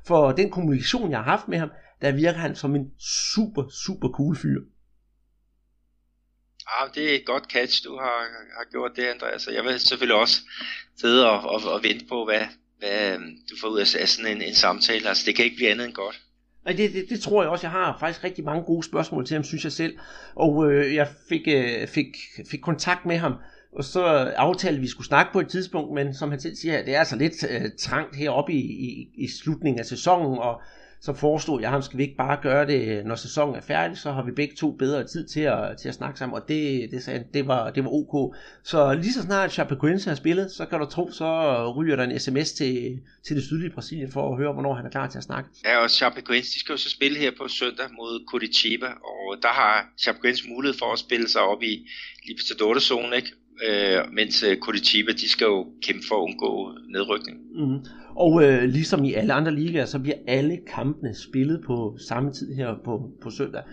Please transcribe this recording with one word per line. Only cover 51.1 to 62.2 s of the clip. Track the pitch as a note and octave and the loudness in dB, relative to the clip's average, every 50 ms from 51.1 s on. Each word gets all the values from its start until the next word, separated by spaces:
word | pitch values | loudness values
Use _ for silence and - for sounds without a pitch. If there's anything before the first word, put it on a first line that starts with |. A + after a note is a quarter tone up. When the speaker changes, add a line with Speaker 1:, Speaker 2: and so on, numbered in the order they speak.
| B2 A#2 A2+ G#2+ | 0 0 0 2
Speaker 2:
sig | - A2 | 2 2
op | G2 F#2+ G#2+ G#2+ | 2 2 2 0
i | A#2 A2+ - - - - - - - - - - - | -2 -4 -4 -6 -8 -12 -16 -14 -14 -16 -18 -16 -16
Libertadores-zonen, | E2+ - - - - - - G#2+ G#2+ A#2+ C3+ C3 C3 B2+ A#2+ A#2+ A#2+ | -12 -10 -8 -6 -4 -2 2 2 4 4 4 2 2 2 0 -2 -2
ikke? | B2 B2 B2 - - _ _ _ - - A2+ A2 | -2 -2 -4 -6 -10 _ _ _ -10 -4 -2 0
Øh, | G#2 G2+ G2+ G2 F#2 F#2 - - | 2 2 4 4 4 4 2 0
mens, | - G#2 A2 G2+ - - | 0 -2 -2 0 0 2
øh, | A2+ G2+ F#2 - | 4 4 2 2
Curitiba, | - A2+ G#2+ G2 - - - G#2+ G#2 A2 | 0 -2 -2 0 2 2 4 4 2 2
de | A2 - G#2+ G#2 | 0 0 0 -2
skal | - - A#2 | 2 4 4
jo | G#2+ G2+ F#2+ F2 D#2+ - - | 4 4 2 0 -4 -10 -8
kæmpe | - G#2+ F2 D#2+ - - | -4 -4 -4 -4 -2 0
for | A2+ | 0
at | G2+ | 0
undgå | F2 - - - A2+ A2 G#2 G2 F#2+ F2+ D#2+ D#2+ - - | 0 -2 -4 -2 -2 -2 -2 -2 -4 -8 -12 -16 -14 -6
nedrykning. | - F#2+ G2+ A2 G#2 G#2+ - - - - - - - | -4 -4 -2 0 -2 -2 -4 -8 -14 -16 -18 -12 -6
Speaker 1:
Mhm. | D#3+ D3 C3 C3+ C#3 C3+ - - - - - - | -4 -2 -2 -2 -2 -6 -10 -18 -20 -18 -8 0
Og, | - F3 E3 D#3+ E3 | 2 4 6 8 8
øh, | D3 C#3+ C3 B2 | 8 8 8 6
ligesom | B2 B2+ B2+ D3+ D#3+ - - D3 C#3 | 4 2 2 2 2 2 2 2 2
i | C3+ | 2
alle | F2+ G#2+ G#2+ A#2 | 2 2 2 2
andre | C3+ C#3+ D#3 E3 D3+ | 2 2 2 2 0
ligaer, | D3 D#3 E3+ E3+ D3+ B2 | 0 0 0 0 0 0
så | - - C3+ | -2 -2 -4
bliver | B2+ D3 C#3+ - - A#2+ | -2 -2 -4 -4 -2 0
alle | B2+ C3+ C#3+ D#3 F3 E3+ - - - | 2 2 2 2 0 -2 -6 -10 -6
kampene | A2+ B2 C#3 D3+ - - A#2 G2+ - - - | -4 -2 -2 -2 -4 -6 -6 -8 -8 -10 -4
spillet | - C3 C3+ D3+ E3 E3 - | 0 0 2 2 0 -2 -2
på | - B2 A#2+ A2+ G#2 - - - - | -2 -2 -2 -2 -4 -6 -8 -8 -6
samme | A#2 A#2+ | -2 -2